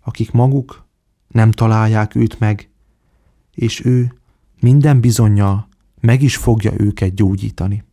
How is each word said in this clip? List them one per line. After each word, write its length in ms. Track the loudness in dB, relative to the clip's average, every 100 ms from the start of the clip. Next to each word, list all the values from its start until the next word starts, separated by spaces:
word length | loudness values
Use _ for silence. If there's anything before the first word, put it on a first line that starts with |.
akik 300 | -12 -8 -2
maguk 560 | 0 0 0 -6 -18 _ _ _ _ _
nem 220 | 0 2
találják 640 | 2 0 0 0 0 -2
őt 240 | -2 -2 -2
meg, 320 | -4 -4 -10 _ _ _ _ _ _ _ _
és 300 | -6 -6 -4
ő 280 | -2 0 -2 -6 _ _ _ _
minden 400 | 2 4 4 2
bizonnyal 680 | 2 2 2 2 0 -2 -6 _ _ _
meg 220 | 0 2
is 140 | 0 0
fogja 360 | -2 0 -2 -2
őket 380 | -4 -2 -6
gyógyítani. 720 | 0 -2 0 -6 -8 -6 -6 -10